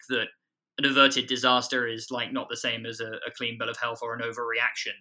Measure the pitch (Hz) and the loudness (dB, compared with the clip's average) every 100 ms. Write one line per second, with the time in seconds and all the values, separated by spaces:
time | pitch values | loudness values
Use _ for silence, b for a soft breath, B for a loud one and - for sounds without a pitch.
0 | - 123 107 - _ _ _ - 143 135 | -4 -2 -2 -8 _ _ _ -2 2 8
1 | 135 135 123 127 127 127 123 131 117 113 | 8 6 0 2 4 4 4 0 0 -4
2 | 113 123 117 131 - 117 127 113 113 113 | -6 -6 -4 -4 -4 -4 -4 -4 -6 -8
3 | 113 110 117 - 120 113 113 113 120 113 | -8 -8 -10 -6 -6 -4 -6 -4 -4 -4
4 | 117 117 117 117 117 113 123 - 110 101 | -6 -4 -4 -4 -2 0 0 0 -6 -8